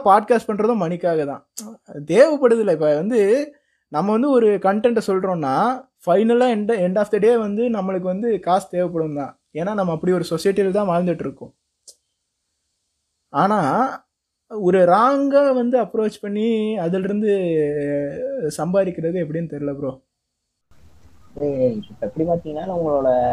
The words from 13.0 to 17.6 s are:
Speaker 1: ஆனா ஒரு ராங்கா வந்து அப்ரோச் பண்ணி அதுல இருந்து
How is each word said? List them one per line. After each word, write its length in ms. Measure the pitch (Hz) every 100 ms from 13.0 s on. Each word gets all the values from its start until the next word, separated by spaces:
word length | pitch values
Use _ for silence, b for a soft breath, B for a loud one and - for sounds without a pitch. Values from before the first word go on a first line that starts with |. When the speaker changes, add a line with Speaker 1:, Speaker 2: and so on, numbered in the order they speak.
| _ _ _
Speaker 1:
ஆனா 260 | 143 190 208 139 185 262 - _ _ _ _ -
ஒரு 280 | 220 180 190
ராங்கா 580 | 175 190 254 277 277 277 285
வந்து 220 | 254 240 247
அப்ரோச் 380 | 202 220 214 -
பண்ணி 260 | 202 208 226 220 214 214
அதுல 280 | 170 190
இருந்து 280 | 190 208 214 202 175 160